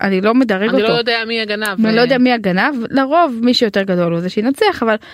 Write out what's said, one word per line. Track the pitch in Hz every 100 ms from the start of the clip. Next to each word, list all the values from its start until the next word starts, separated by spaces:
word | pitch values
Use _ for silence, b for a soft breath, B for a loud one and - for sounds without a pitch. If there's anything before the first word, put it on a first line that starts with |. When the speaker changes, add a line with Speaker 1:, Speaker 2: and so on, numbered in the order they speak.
Speaker 1:
אני | 196 190
לא | 208
מדרג | 247 247 190 214
Speaker 2:
אני | 262
Speaker 1:
אותו." | 226
Speaker 2:
לא | 240
יודע | 233 233 226
מי | 233
הגנב. | 214 208 214 190 220
Speaker 1:
אני | 220
לא |
Speaker 2:
אה. |
Speaker 1:
יודע | 247 262
מי | 254
הגנב, | 240 196 180 247 269 220
לרוב | 269 269 320 330 233
מי | 233
שיותר | 240 226 202
גדול | 196 180 170
הוא | 170
זה | 180
שינצח, | 214 220 277 415 -
אבל | 226 214 B